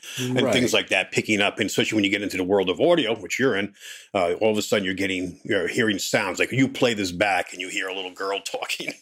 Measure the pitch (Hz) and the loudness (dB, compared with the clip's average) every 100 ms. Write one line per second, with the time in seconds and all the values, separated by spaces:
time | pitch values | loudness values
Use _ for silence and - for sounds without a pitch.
0 | - - 127 127 120 120 120 104 95 98 | -14 -8 -2 0 2 2 2 0 2 0
1 | 92 - 110 107 101 - 107 - 117 107 | 2 -2 2 2 2 0 0 0 2 2
2 | 101 98 101 92 90 101 92 87 147 175 | 2 0 -2 -4 2 2 2 2 4 4
3 | 110 92 - - 131 98 101 - - - | 2 -2 -4 0 2 2 -2 -8 -18 -18
4 | - 101 87 87 110 107 - 110 92 95 | -4 0 0 2 2 2 2 0 0 -2
5 | 98 92 90 87 - 101 85 - 110 95 | -2 -2 -4 -8 -4 -2 0 0 0 0
6 | - 120 101 85 87 120 135 - 127 107 | 0 0 0 0 0 2 2 4 0 2
7 | 95 87 104 90 - 90 92 98 95 95 | -2 0 0 0 -2 -8 -8 -6 -6 -6
8 | 92 90 98 98 - - - - 180 - | -10 -8 -4 -4 -6 -6 -6 -6 -8 -6